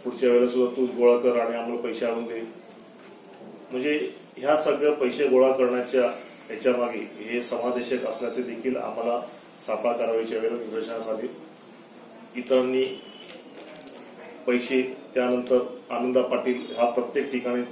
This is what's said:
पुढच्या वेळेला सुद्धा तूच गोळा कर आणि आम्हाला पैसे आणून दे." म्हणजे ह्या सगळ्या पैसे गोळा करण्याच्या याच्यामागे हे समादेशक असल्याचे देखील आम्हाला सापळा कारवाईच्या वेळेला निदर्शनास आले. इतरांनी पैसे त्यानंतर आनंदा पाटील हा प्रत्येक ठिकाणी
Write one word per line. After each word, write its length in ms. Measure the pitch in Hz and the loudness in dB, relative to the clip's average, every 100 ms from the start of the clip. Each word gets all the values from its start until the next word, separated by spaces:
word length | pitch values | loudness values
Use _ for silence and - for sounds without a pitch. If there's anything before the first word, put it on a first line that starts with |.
पुढच्या 260 | 127 113 127 | -6 0 4
वेळेला 180 | 120 123 | 6 6
सुद्धा 300 | 127 123 135 | 4 2 2
तूच 120 | 123 | -2
गोळा 280 | 113 120 120 | 4 6 6
कर 220 | 123 120 | 4 2
आणि 160 | 117 117 | 0 -2
आम्हाला 260 | 117 120 | -4 -4
पैसे 240 | 120 107 117 | -4 -2 -2
आणून 180 | 113 | -2
दे." 180 | 117 113 113 - - - - - - - - - - - - | -4 -8 -8 -14 -20 -20 -20 -20 -20 -20 -20 -20 -20 -20 -10
म्हणजे 400 | 127 143 151 - - - - | -4 0 0 -2 -8 -18 -6
ह्या 200 | 131 151 | 2 4
सगळ्या 360 | 160 135 147 | 4 2 2
पैसे 340 | 147 127 120 139 | 2 0 2 4
गोळा 240 | 127 131 | 6 6
करण्याच्या 500 | 131 123 123 120 131 120 - - - - | 6 2 2 0 2 2 0 -12 -18 -12
याच्यामागे 580 | 110 127 123 117 110 104 - | -2 2 2 0 -4 -8 -10
हे 220 | 107 120 | -6 -6
समादेशक 640 | 120 117 120 120 120 127 110 | -4 -4 -2 -2 -2 -4 -4
असल्याचे 360 | - 117 131 | -4 -4 -4
देखील 360 | 123 117 127 120 | -6 -4 -4 -2
आम्हाला 440 | 113 113 117 120 - - - - - | -4 -4 -2 -2 -4 -16 -20 -18 -6
सापळा 260 | 107 120 | -2 0
कारवाईच्या 460 | 120 117 113 113 113 | 0 0 0 0 -2
वेळेला 180 | 113 120 | -2 -2
निदर्शनास 500 | 110 110 113 113 110 | -6 -6 -6 -6 -4
आले. 200 | 107 123 - - - - - - - - - - 123 | -4 -6 -10 -18 -20 -20 -20 -20 -20 -20 -20 -14 -10
इतरांनी 680 | 123 131 127 131 131 - - - - - - - - - - - - - - - - | 2 4 4 2 0 -4 -14 -20 -18 -18 -18 -18 -18 -18 -18 -18 -20 -18 -18 -10 0
पैसे 500 | 123 120 131 127 - - | 0 2 0 0 -6 -6
त्यानंतर 460 | 127 123 123 120 127 - - - | 0 2 0 2 2 2 -8 -8
आनंदा 320 | 117 127 127 | -4 2 2
पाटील 420 | 123 120 127 120 107 110 | 2 0 0 -2 -4 0
हा 120 | 120 | 2
प्रत्येक 420 | 101 - 143 127 | 2 -2 -2 -2
ठिकाणी 300 | 127 123 123 120 | -2 -2 -2 -4